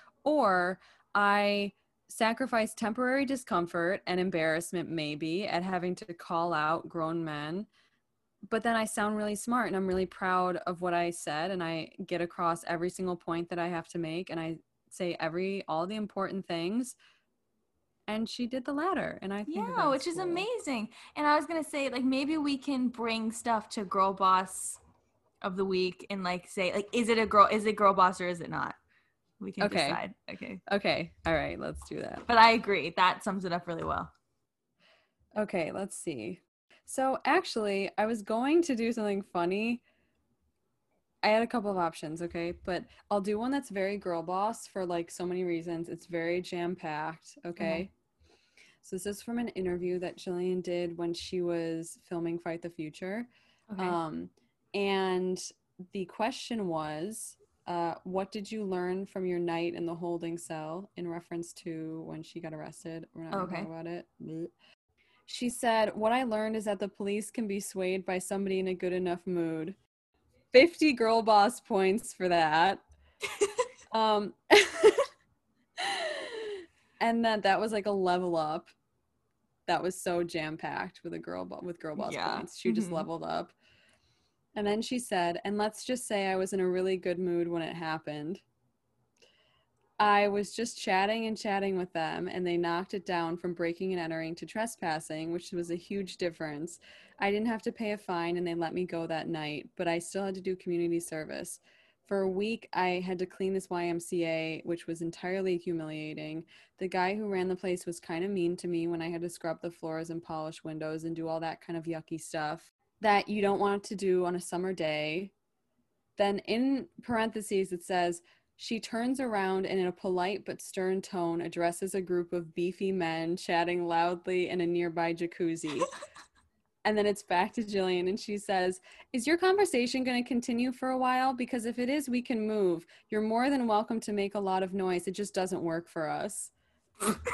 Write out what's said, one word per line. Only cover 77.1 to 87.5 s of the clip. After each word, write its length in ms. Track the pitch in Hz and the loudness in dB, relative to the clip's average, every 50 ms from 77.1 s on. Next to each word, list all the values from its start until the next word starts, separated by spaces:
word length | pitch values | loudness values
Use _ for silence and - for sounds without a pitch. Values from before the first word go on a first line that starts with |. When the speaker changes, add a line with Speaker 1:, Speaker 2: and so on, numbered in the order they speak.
| 233 233 233 | 2 4 4
Speaker 1:
then 160 | 226 220 214 | 2 2 4
that 180 | - 196 190 175 | 4 4 4 4
was, 120 | 214 226 | 2 0
like, 140 | 220 208 196 | 0 0 0
a 40 | 214 | 0
level 440 | 202 196 185 180 180 180 180 175 170 | 2 2 4 4 4 2 2 2 0
up. 320 | 165 156 151 156 175 - - _ _ _ _ _ _ _ _ _ _ _ _ _ _ _ _ _ _ _ | 0 0 0 -2 -4 -6 -12 _ _ _ _ _ _ _ _ _ _ _ _ _ _ _ _ _ _ _
That 140 | - 170 156 | 0 0 2
was 180 | - 180 185 - | 2 -2 -4 -2
so 240 | - 190 175 175 175 | -2 -2 0 0 0
jam-packed 800 | 170 - 165 156 156 156 160 - 156 - - 185 185 - - - | 0 -2 -4 -4 -4 -4 -6 -6 -6 -4 -4 -6 -6 -10 -12 -10
with 100 | 170 170 | -10 -10
a 60 | 165 | -8
girl 260 | 165 170 - - 180 | -8 -8 -8 -6 -6
bo-, 160 | 180 - - - | -8 -8 -8 -8
with 160 | 180 170 - | -10 -10 -8
girl 160 | - 156 151 | -8 -8 -6
boss 180 | - - - 151 | -6 -6 -4 -4
Speaker 2:
Yeah. 220 | 104 87 - - | -2 -2 -2 -2
Speaker 1:
points. 200 | - - - - | -2 -6 -8 -10
She 140 | - - 233 | -2 0 0
just 160 | 220 220 208 | 2 2 0
Speaker 2:
Mm-hmm. 80 | 175 170 | 0 -2
Speaker 1:
leveled 280 | 160 156 160 165 165 160 | -2 -2 -4 -4 -6 -4
up. 280 | 160 165 165 175 - _ _ _ _ _ _ _ _ _ _ _ _ _ _ _ _ _ _ _ _ - | -4 -4 -4 -4 -6 _ _ _ _ _ _ _ _ _ _ _ _ _ _ _ _ _ _ _ _ -6
And 100 | 214 208 | -2 0
then 140 | 202 208 220 | 0 0 0
she 180 | 226 - 254 247 | -2 -2 -4 -4
said, 400 | 240 - 208 180 175 170 175 - - | -2 -2 0 0 2 0 0 -2 -2
"And 120 | 196 208 | -2 0
let's 280 | 208 208 214 208 - - | 0 0 -2 -2 -4 -4
just 220 | - 254 247 - | -4 -4 -4 -2
say 200 | - 220 196 196 | -2 -2 0 0
I 80 | 190 190 | 2 2
was 180 | 190 190 196 202 | 0 0 0 0
in 60 | 190 | 2
a 80 | 185 180 | 2 2
really 280 | 180 185 185 190 190 | 2 2 2 0 0
good 220 | 185 185 185 175 175 | 0 0 -2 0 0
mood 280 | 185 180 170 170 170 | 0 0 2 2 2
when 140 | 170 | 0